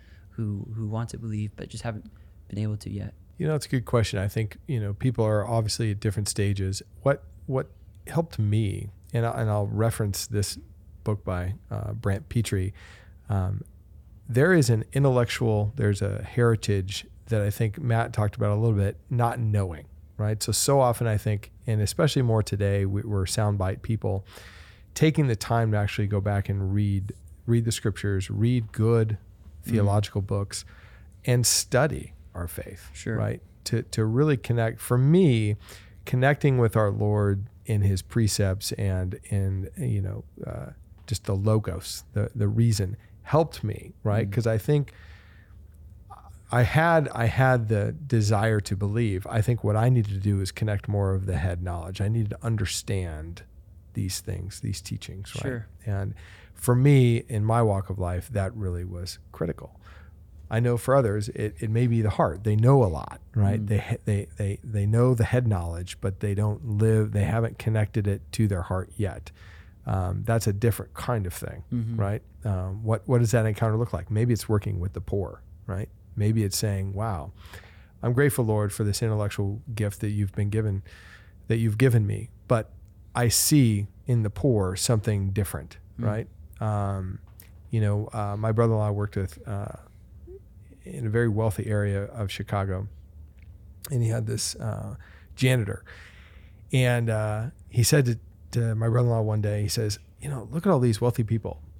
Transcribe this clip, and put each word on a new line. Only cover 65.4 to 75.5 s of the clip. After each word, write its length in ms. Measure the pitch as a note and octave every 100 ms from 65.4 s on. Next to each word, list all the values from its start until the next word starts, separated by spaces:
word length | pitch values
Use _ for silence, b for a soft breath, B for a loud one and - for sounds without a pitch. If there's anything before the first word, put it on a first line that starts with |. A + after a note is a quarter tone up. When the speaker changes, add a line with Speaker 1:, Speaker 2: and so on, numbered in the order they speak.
| A#2
Speaker 2:
knowledge, 520 | F#2+ E2+ E2+ F2+ -
but 180 | G2 F#2+
they 140 | G#2
don't 320 | G2 G#2+ G#2 A#2+ G#2
live, 320 | A2 A2 G#2+
they 120 | G#2 G2
haven't 340 | A2+ A2+ -
connected 480 | A2+ A2 G#2 A2+ G2+
it 160 | G2 -
to 140 | - G#2+
their 160 | F#2
heart 260 | F2 F#2 - -
yet. 320 | F#2+ - - B B B B B -
Um, 380 | G2 F#2 G2 G#2+
that's 220 | A2+ G#2+
a 60 |
different 420 | G2+ A#2 - - -
kind 320 | - A#2 F2+
of 60 |
thing, 300 | - - - -
Speaker 1:
Mm-hmm. 240 | A#2+ A2+ A2+
Speaker 2:
right? 260 | G2 A2 - -
Um, 400 | G#2+ F#2 F#2+ G2+
what, 240 | A2 A2 -
what 120 | B2
does 120 | A2+
that 140 | A#2+ A2
encounter 320 | G#2 A2+ A2
look 160 | A#2+
like? 160 | E2+ F2
Maybe 240 | G#2+ A#2+
it's 160 | A2 -
working 300 | G#2 G#2+ F#2+
with 140 | E2+
the 80 | F2
poor, 420 | - G2+ F#2 - -